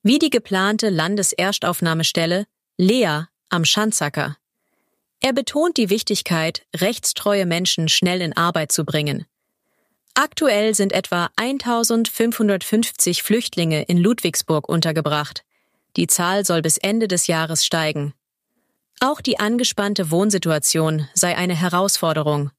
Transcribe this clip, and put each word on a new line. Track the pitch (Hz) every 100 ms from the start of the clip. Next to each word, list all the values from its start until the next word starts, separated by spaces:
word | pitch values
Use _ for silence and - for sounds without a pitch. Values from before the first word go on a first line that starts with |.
wie | 208 294
die | 320
geplante | 247 - 190 196 214 220
Landeserstaufnahmestelle | 170 160 202 185 - 185 208 - 175 165 160 160 - 165 180 208 _ _ -
lea | 185 247 196 151 170 _ _
am | 175 156
Schanzacker. | - 214 - 147 151 147 147 _ _ _ _ _ _ _ _
Er | 254
betont | 254 247 294 339 330
die | 208
Wichtigkeit, | 214 - 208 - 170 160 - _ 160
rechtstreue | 185 240 - - 208 202 180
Menschen | 170 180 - 160
schnell | - 180 180
in | 170 -
Arbeit | 170 165 151
zu | -
bringen. | 151 156 147 139 - _ _ _ _ _ _ _ _
Aktuell | - 302 - 294 208 220 214
sind | 196
etwa | - - 175 170 -
eintausendfünfhundertfünfzig | 233 277 240 233 233 226 226 - 233 233 214 190 - 214 233 - - 175
Flüchtlinge | - 220 - - 165 156
in | - 175
Ludwigsburg | 180 240 170 - - 156 -
untergebracht. | 165 160 160 147 147 147 - _ _ _ _ _ -
Die | 170
Zahl | - 175 196 196
soll | 170
bis | 160 -
Ende | 190 220 220
des | 175 -
Jahres | 165 160 160 -
steigen. | 165 156 151 143 - _ _ _ _ _ _ _ -
Auch | 262 302
die | - -
angespannte | 208 240 247 - 202 202 165
Wohnsituation | 165 214 196 170 156 - 165 160 156 147 -
sei | 196 175
eine | 180 165
Herausforderung. | 180 175 196 - 165 156 151 147 143